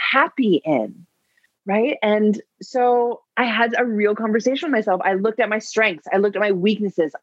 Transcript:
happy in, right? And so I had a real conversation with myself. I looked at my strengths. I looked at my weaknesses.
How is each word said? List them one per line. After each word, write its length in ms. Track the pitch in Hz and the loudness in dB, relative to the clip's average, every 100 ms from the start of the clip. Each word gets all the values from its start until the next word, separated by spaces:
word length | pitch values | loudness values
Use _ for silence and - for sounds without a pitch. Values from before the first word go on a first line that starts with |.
| - | -2
happy 500 | 262 330 - 220 175 160 | 0 0 0 2 2 2
in, 400 | 135 107 - - _ _ _ _ _ 190 | -2 -2 -10 -20 _ _ _ _ _ -4
right? 320 | 208 262 - | 0 0 0
And 400 | 214 214 214 208 - _ | 0 2 2 0 -6 _
so 600 | - 254 247 240 240 - _ - | -6 0 2 2 0 -4 _ -4
I 80 | 240 | -2
had 300 | 220 233 233 | 0 0 0
a 80 | 247 | -2
real 300 | 208 208 214 | 0 0 0
conversation 520 | 220 220 254 269 330 | 0 0 0 -2 -2
with 60 | |
myself. 280 | 233 214 185 | -2 0 0
I 100 | 196 | 0
looked 260 | 190 214 220 | 0 0 0
at 100 | 214 | -2
my 100 | 214 | -2
strengths. 480 | - 214 214 160 - | -4 0 0 -2 -2
I 60 | 196 | 0
looked 180 | 202 196 | 0 0
at 60 | |
my 100 | 208 | 0
weaknesses. 640 | 185 202 202 202 - 156 - | 0 0 0 -2 -2 -4 -2